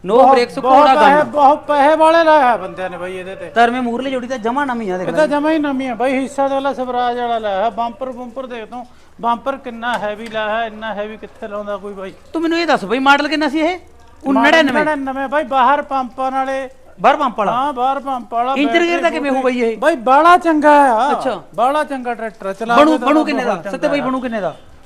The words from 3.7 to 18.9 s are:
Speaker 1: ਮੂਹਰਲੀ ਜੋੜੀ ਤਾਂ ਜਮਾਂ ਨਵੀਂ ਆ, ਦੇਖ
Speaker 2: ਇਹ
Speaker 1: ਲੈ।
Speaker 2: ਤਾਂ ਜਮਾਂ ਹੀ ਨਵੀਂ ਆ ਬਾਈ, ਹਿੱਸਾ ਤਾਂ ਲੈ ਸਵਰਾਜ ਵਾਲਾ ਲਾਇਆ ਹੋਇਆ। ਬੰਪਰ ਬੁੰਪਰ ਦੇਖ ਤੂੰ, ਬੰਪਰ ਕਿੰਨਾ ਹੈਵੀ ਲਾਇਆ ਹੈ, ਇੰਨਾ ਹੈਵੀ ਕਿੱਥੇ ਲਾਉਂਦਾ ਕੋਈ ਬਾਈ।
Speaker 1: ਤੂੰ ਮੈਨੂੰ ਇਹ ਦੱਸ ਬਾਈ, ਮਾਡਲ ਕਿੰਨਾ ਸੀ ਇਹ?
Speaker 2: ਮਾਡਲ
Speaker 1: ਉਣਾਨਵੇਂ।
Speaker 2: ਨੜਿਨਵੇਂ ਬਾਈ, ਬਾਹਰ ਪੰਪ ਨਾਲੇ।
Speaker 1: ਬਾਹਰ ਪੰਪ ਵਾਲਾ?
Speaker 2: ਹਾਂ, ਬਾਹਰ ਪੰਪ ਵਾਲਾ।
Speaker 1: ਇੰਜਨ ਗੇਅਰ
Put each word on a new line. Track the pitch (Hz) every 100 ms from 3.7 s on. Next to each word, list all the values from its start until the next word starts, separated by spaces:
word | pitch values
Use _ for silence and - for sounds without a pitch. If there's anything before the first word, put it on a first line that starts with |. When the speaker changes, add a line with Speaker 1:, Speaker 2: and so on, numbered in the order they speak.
| 247
Speaker 1:
ਮੂਹਰਲੀ | 240 233 269
ਜੋੜੀ | 262 240
ਤਾਂ | 254
ਜਮਾਂ | 214 262 285
ਨਵੀਂ | 240 214
ਆ, | 180
ਦੇਖ | 180
Speaker 2:
ਇਹ |
Speaker 1:
ਲੈ। | 165
Speaker 2:
ਤਾਂ | 311
ਜਮਾਂ | 285 302
ਹੀ | 320
ਨਵੀਂ | 294 269 269
ਆ | 214
ਬਾਈ, | 254
ਹਿੱਸਾ | 262 269 - 277
ਤਾਂ | 269
ਲੈ | 277
ਸਵਰਾਜ | 233 254 247 247 240
ਵਾਲਾ | 240 233
ਲਾਇਆ | 214 190
ਹੋਇਆ। | 220
ਬੰਪਰ | 208 240 233 262
ਬੁੰਪਰ | 240 247 247 262
ਦੇਖ | 240 208
ਤੂੰ, | 240 240 - - -
ਬੰਪਰ | 226 233 262 269
ਕਿੰਨਾ | 254 233 233 220
ਹੈਵੀ | 208 208 226
ਲਾਇਆ | 220 214 220
ਹੈ, | 226
ਇੰਨਾ | 214 220
ਹੈਵੀ | 202 214 214
ਕਿੱਥੇ | 208 - 220
ਲਾਉਂਦਾ | 208 208 202
ਕੋਈ | 202
ਬਾਈ। | 196 190 - -
Speaker 1:
ਤੂੰ | 330
ਮੈਨੂੰ | 330 330
ਇਹ | 339
ਦੱਸ | 240 190
ਬਾਈ, | 247
ਮਾਡਲ | 269 285 294
ਕਿੰਨਾ | 302 302
ਸੀ | 302
ਇਹ? | 311 359 - - - - 262
Speaker 2:
ਮਾਡਲ | 269 294 330
Speaker 1:
ਉਣਾਨਵੇਂ। | 285 247 302
Speaker 2:
ਨੜਿਨਵੇਂ | 294 269 269 269
ਬਾਈ, | 294
ਬਾਹਰ | 277 269 254 294
ਪੰਪ | 285 269 254 -
ਨਾਲੇ। | 262 262 262 269 262 - - -
Speaker 1:
ਬਾਹਰ | 202 294
ਪੰਪ | 277 202
ਵਾਲਾ? | 202
Speaker 2:
ਹਾਂ, | 233 277
ਬਾਹਰ | 247 254 277
ਪੰਪ | 269 254 220
ਵਾਲਾ। | 233 247 269
Speaker 1:
ਇੰਜਨ | 294 339
ਗੇਅਰ | 339